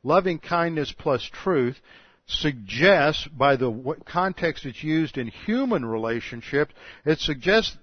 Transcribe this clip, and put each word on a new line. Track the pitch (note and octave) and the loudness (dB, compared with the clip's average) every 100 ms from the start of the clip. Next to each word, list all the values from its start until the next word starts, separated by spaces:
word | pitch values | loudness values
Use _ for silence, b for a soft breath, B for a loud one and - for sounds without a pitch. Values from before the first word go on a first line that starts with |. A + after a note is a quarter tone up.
loving | B2 E3+ F#3+ E3 | 4 2 2 -4
kindness | - F3 E3+ D#3+ C#3 - | -2 0 0 -2 -4 -4
plus | - B2+ | 0 0
truth, | - - - E3 B2 C#3 b b b b _ | -2 -6 0 2 2 -2 b b b b _
suggests, | - D#3 B2+ G2 A2+ F3 F#3 C#3+ D#3 - | -4 -2 -4 -8 2 4 6 4 0 -8
by | C#3+ C#3 C3+ | 2 4 4
the | B2 | 2
w-, | A2+ C3 D#3+ - | -2 -6 -8 -4
context | E3+ F#3 F3+ E3+ - | -2 -2 -2 -4 -4
it's | C3+ A#2+ | -10 -8
used | D3+ D#3 D#3 C#3 | -2 0 0 -4
in | A#2 | -6
human | - - A#3 C4+ G3+ | -8 -4 -2 0 0
relationships, | A#2 A2 A2+ A#2 - A#2 - C#3 D3+ - B B | 0 -2 -2 -4 -6 -14 -4 -2 -2 -4 B B
it | D3 D#3 | 0 0
suggests | - C#3+ D#3+ G#3+ G#3+ - | 0 -2 2 2 2 -8